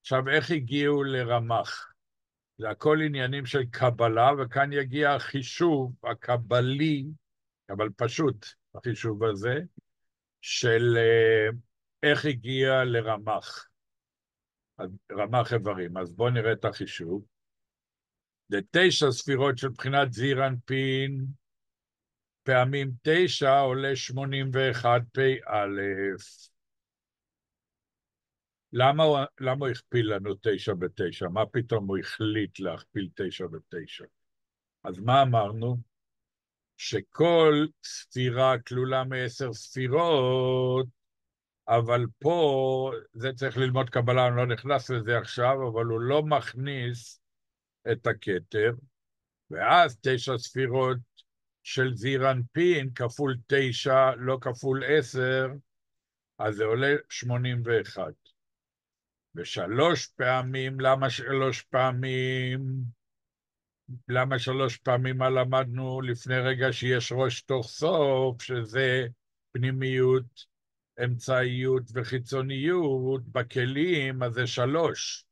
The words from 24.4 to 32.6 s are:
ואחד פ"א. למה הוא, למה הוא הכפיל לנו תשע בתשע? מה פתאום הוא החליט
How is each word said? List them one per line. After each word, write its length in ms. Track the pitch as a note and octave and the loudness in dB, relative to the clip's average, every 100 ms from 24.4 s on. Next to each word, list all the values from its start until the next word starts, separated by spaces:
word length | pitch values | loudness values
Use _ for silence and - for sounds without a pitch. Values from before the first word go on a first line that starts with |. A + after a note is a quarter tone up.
| C3+ | -2
ואחד 480 | C3 C3 A#2+ A#2+ A#2+ A#2+ | 2 0 2 4 2 2
פ"א. 540 | - C3+ B2 - G#2+ G2+ G2 G2 F#2+ G2 F#2 - - - _ _ _ _ _ _ _ _ _ _ _ _ _ _ _ _ _ _ _ _ _ _ | 2 2 2 -2 -2 -2 -2 -4 -2 -4 -4 -12 -20 -20 _ _ _ _ _ _ _ _ _ _ _ _ _ _ _ _ _ _ _ _ _ _
למה 320 | A#2 C3 D3+ | 2 4 6
הוא, 140 | D#3+ C#3+ C3+ _ | 4 4 0 _
למה 260 | C3+ C#3 C#3 | -4 -2 -2
הוא 20 | |
הכפיל 460 | A#2 - B2 G#2+ | -4 -2 0 0
לנו 200 | G2+ G2 G2 | -2 -4 -4
תשע 320 | A2+ G2 - | 0 -2 -2
בתשע? 540 | F#2+ F2 - F#2 D#2+ F#2 | -4 -4 -4 -6 -4 -6
מה 180 | F#2 G#2+ | -2 -2
פתאום 400 | B2+ A#2+ A2+ G2 | -2 -2 -2 -2
הוא 120 | F#2+ | -4
החליט 640 | D#2+ - A2 G#2+ G#2 - | -4 -4 -2 -2 -4 -6